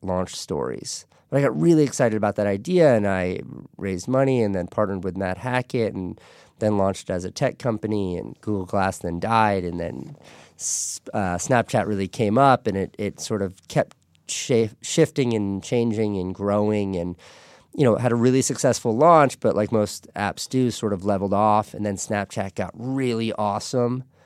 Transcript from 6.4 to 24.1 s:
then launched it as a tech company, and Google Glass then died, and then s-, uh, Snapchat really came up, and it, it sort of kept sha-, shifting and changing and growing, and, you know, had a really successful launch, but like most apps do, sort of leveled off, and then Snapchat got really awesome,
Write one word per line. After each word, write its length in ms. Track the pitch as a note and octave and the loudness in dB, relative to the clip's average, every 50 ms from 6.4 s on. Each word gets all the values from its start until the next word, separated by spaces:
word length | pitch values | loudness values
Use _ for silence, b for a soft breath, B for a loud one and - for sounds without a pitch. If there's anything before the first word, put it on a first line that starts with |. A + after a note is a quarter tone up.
| B B B B | B B B B
then 180 | G#2+ G#2+ G#2 | 0 0 2
launched 320 | G2+ F#2+ G2 F#2+ - - - | 2 2 0 -2 -4 -6 -6
it 40 | F#2+ | -6
as 100 | F2+ F2+ | -6 -6
a 60 | F#2 | -8
tech 260 | - - C#3+ - - - | -6 -4 -4 -4 -4 -4
company, 580 | - B2+ A2 G#2+ - G#2 G#2+ G#2 G2 F#2 F2 | -4 -4 -4 -4 -4 -4 -2 -2 -2 -2 -4
and 220 | E2+ G#1+ A1 - _ | -6 -8 -10 -12 _
Google 240 | - A2 G#2 G2 F#2 | -6 -4 -4 -4 -4
Glass 340 | F2 - G2+ F#2+ F#2+ F#2 - | -2 -2 0 0 0 -2 -4
then 200 | - F2 E2+ F2 | -6 -6 -6 -4
died, 440 | F#2 G#2+ A2+ A2+ A2 G#2+ G2+ F#2+ F2+ | -2 0 2 2 4 2 2 0 -2
and 160 | F2 E2+ F2 | -4 -4 -6
then 360 | E2+ E2+ B1 B1+ - - - - B B B B B B B | -6 -6 -8 -10 -12 -14 -16 -20 B B B B B B B
s-, 440 | B - - - - - - - - - - - | B -8 -6 -6 -6 -6 -8 -10 -12 -12 -8 -4
uh, 220 | A2+ G2 F2+ F2 | -4 -2 -2 -2
Snapchat 500 | F2 - - C3 A#2 A2 - - A2+ F2+ | -2 0 2 2 2 2 2 0 -2 0
really 220 | G2+ G#2+ G2 G2 | 0 -2 -2 -4
came 300 | F#2 - - A2+ G2+ G#2+ | -4 -2 -2 0 2 4
up, 280 | B2+ C#3 C#3 B2+ A#2+ - | 4 6 6 4 4 2
and 120 | A2 F#2+ | -2 -2
it, 180 | G2 F#2 - - | -2 -2 -4 -4
it 220 | - G#2 G2 - - | -6 -6 -6 -6 -6
sort 220 | - - A#2 G2+ | -8 -6 -4 -4
of 260 | G2 F2+ F#2+ _ _ | -4 -4 -8 _ _
kept 280 | - - D3+ - - _ _ _ _ _ _ _ | -4 -2 -2 -2 -2 _ _ _ _ _ _ _
sha-, 420 | - - - - - C3 A#2 A2+ G#2+ - - | -10 -8 -6 -2 0 2 2 2 0 -4 -10
shifting 520 | - - - E3 D#3 - - C#3+ C3 A#2+ A2+ | -10 -2 2 2 2 4 2 0 0 0 0
and 300 | G#2+ G2+ G2 G2 F#2+ - | 0 -2 -2 -4 -4 -4
changing 540 | - B2+ A#2+ A#2 A#2+ G#2 A2 A2 G#2 G2+ | -2 0 0 0 0 0 0 0 0 -2
and 160 | F#2+ F2+ F#2 F#2 | -2 -4 -6 -6
growing, 640 | F#2 G2 G2+ G2+ G#2 G#2+ G#2+ G#2+ G#2 G2+ G2 F#2+ | -4 -2 0 2 2 2 2 0 0 -2 -2 -2
and, 200 | F2 E2+ F2+ F2+ B B B B B B B B B B B B | -4 -4 -6 -8 B B B B B B B B B B B B
you 80 | - D3 | 2 4
know, 120 | A#2+ G#2 | 4 4
had 140 | - A#2 A#2+ | 4 2 2
a 40 | A#2 | 2
really 260 | A#2+ A2+ B2+ B2+ C3+ | 4 4 4 4 4
successful 540 | B2+ - C3 - - C3 A#2 - - A#2+ G#2+ | 2 0 0 0 2 2 2 2 0 0 2
launch, 440 | A#2+ D3+ E3+ E3+ D#3 C#3+ B2+ - - | 4 6 8 8 8 8 4 2 0
but 160 | - A2 D#2+ | 0 0 2
like 160 | F#2+ G#2+ G2+ | 2 0 2
most 360 | A#2 A2 G#2 G2+ - - - - - | 2 0 0 0 -4 -10 -16 -12 -6
apps 320 | - G#2 G2 - - - | -4 -4 -4 -4 -6 -8
do, 240 | - - C3 B2+ A#2+ | -4 0 0 0 0
sort 220 | G#2+ - A#2 G#2+ G2+ | 0 -2 -2 -2 -2
of 100 | F#2 F#2+ | -2 0
leveled 300 | G#2 G2+ F#2+ G2 G2 G2+ | 0 0 0 0 0 2
off, 400 | G2+ G#2+ G#2+ G#2 G#2+ G#2+ - - | 2 4 4 4 4 2 -2 -6
and 120 | - G#2 | -6 -4
then 100 | G#2 G2 | -4 -4
Snapchat 580 | F#2+ - - A2 G2+ G2 - - A2+ G2 G2 - | -4 -4 -4 -4 -4 -4 -4 -6 -6 -6 -6 -6
got 160 | - F#2+ F2 - | -6 -8 -8 -8
really 600 | - A#2 C3 C3 C3+ C3 B2 A2+ A2+ A2+ A2 - | -10 -8 -6 -4 -2 0 0 0 0 -2 -2 -2
awesome, 720 | - G#2+ G#2 G2+ G#2 - - - B2+ A#2+ A#2+ B2 C3 C3 b | -2 -2 -2 -2 -4 -4 -4 -2 0 0 0 -2 -4 -8 b